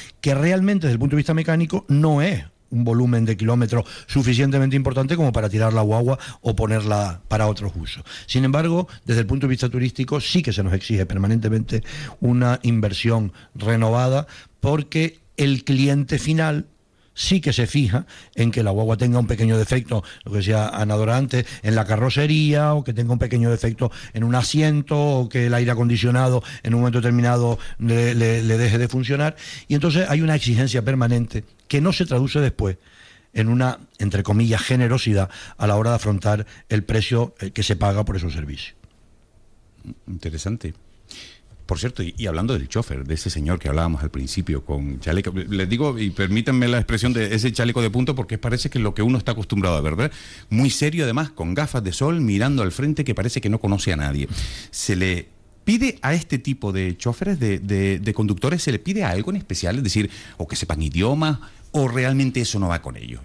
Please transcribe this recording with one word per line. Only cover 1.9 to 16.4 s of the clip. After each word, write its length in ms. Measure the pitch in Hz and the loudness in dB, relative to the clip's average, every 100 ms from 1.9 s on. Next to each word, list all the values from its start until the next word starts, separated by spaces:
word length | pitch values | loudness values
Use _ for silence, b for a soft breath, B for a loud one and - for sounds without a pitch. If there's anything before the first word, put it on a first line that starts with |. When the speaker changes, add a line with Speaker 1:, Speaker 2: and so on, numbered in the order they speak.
| 143 156 147 | 4 4 4
Speaker 1:
es 220 | 170 139 76 _ - | 2 -2 -6 _ -6
un 120 | 120 | -2
volumen 400 | 120 117 123 120 | 2 2 4 2
de 140 | 113 104 | 2 0
kilómetros 480 | 113 120 117 117 - B B | 2 2 2 0 -2 B B
suficientemente 680 | 139 120 120 139 139 135 135 | 0 2 2 2 2 2 2
importante 400 | 135 127 135 170 | 0 0 0 2
como 160 | 147 | 2
para 160 | 117 107 | 2 0
tirar 240 | 107 110 | 2 2
la 80 | 110 | 4
guagua 360 | 107 113 120 131 B B | 2 2 2 -2 B B
o 140 | - 113 | -2 0
ponerla 680 | 110 110 107 104 101 85 - | 2 0 0 0 0 -4 -2
para 200 | 107 107 | 0 0
otros 240 | 101 101 87 | 0 -4 -8
usos. 280 | - - - B B | -10 -12 -16 B B
Sin 180 | 127 | 0
embargo, 440 | 131 143 165 170 180 B - | 2 2 2 0 -2 B -2
desde 160 | 117 | 0
el 60 | 107 | 0
punto 180 | 135 135 | 0 0
de 60 | |
vista 180 | 127 123 | 0 -2
turístico 500 | 123 123 - 127 147 | 0 -2 -2 -4 -2
sí 220 | - 180 | 0 0
que 100 | 151 | 0
se 120 | 101 | 0
nos 100 | 95 | 0
exige 320 | 92 - 107 92 | 0 0 -2 0
permanentemente 800 | 98 98 113 110 110 110 113 - B B B | 0 2 2 2 0 0 -4 -4 B B B
una 400 | 120 123 123 127 | 0 2 2 2
inversión 680 | 120 117 107 98 117 113 104 - B | 2 2 0 0 0 0 0 -6 B
renovada, 720 | - 101 113 113 117 127 135 151 B B B | -6 0 2 2 2 2 0 -2 B B B
porque 600 | 139 151 147 160 160 - _ - | 0 0 -2 -2 -2 -4 _ 0
el 260 | 143 135 | 2 2
cliente 540 | - 135 139 139 139 143 | 2 2 4 2 0 -2
final 480 | 147 160 | 0 0